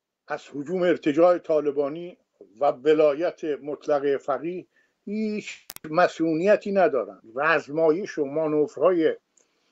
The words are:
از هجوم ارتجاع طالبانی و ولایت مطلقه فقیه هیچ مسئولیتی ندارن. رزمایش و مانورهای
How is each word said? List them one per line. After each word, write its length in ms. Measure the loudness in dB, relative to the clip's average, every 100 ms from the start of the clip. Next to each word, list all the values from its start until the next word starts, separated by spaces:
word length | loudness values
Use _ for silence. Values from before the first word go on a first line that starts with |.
| _ _ -12
از 160 | -12 -12
هجوم 260 | -12 -8 -2
ارتجاع 560 | 0 0 0 4 4 2
طالبانی 800 | 0 0 0 -2 -4 -6 -14 -18 _ _ -16 -2
و 120 | -2
ولایت 720 | 0 2 4 4 2 -4 -4
مطلقه 760 | -6 -6 -8 -8 -2 0 0 -2
فقیه 500 | -2 -4 -6 -10 -14 _ _ _
هیچ 640 | -8 -6 -4 -6 -10 -14 -16 -14 -4
مسئولیتی 800 | 2 2 2 -2 0 2 2 2
ندارن. 500 | 2 2 0 -4 -12 -12
رزمایش 840 | -4 0 0 -2 0 2 2 -2 -6
و 80 |
مانورهای 920 | -4 -2 0 0 0 2 2 4 0 -2 _ _ _ _ _